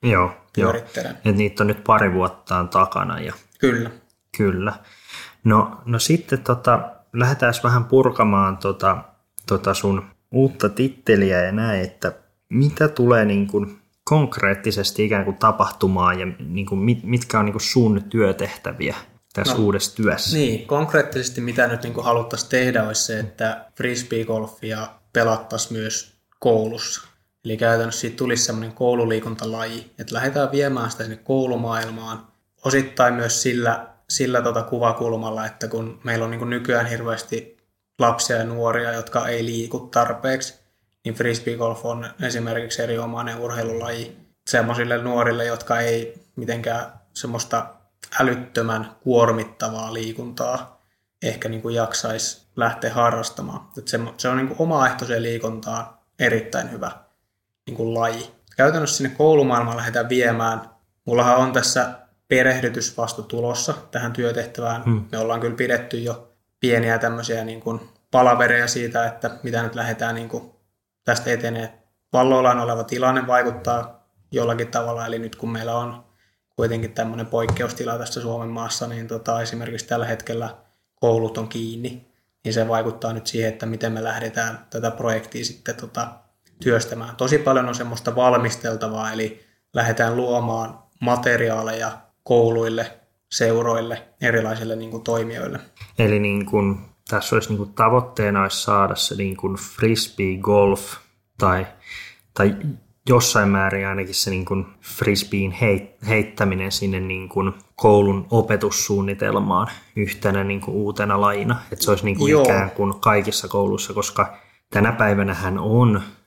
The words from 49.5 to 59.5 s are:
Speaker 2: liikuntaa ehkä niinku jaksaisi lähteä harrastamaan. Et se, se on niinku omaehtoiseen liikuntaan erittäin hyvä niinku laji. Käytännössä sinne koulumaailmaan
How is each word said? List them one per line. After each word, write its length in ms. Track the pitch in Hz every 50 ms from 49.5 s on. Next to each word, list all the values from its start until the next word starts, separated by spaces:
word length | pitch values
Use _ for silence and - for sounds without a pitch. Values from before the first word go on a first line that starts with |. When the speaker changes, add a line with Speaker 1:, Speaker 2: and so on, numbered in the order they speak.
| - _ - - 110 110 110 110 113
Speaker 2:
liikuntaa 840 | 117 113 113 113 123 123 120 123 123 127 123 127 127 - - _ _ _ _ _ _ _ _ _ _ -
ehkä 260 | - 110 - - 113
niinku 200 | 113 113 110 117
jaksaisi 800 | 117 117 113 113 - - - 117 110 113 - - - - _ _ _
lähteä 380 | - 120 113 113 - - 117 107
harrastamaan. 640 | 123 117 117 117 117 113 - - - - - - 98 - - - -
Et 100 | 113 -
se, 120 | - 117 117 113 -
se 120 | - - 127
on 80 | 127
niinku 180 | 131 131 135 151 -
omaehtoiseen 640 | 160 165 160 147 131 123 123 - 131 120 120 117 117
liikuntaan 640 | 117 117 117 - 113 113 113 110 113 113 113 113 - - _ _ _ _ _
erittäin 520 | 131 120 113 113 110 - - - - - 127
hyvä 180 | 104 92 - - - _ _ _ _ _ _ _ _ _ _ _ _ _
niinku 280 | - 120 113 117 113 117
laji. 360 | 113 113 113 113 117 120 - - _ _ _ -
Käytännössä 400 | - 131 143 160 165 151 143 -
sinne 180 | - 139 135 - -
koulumaailmaan 580 | 151 156 160 147 139 131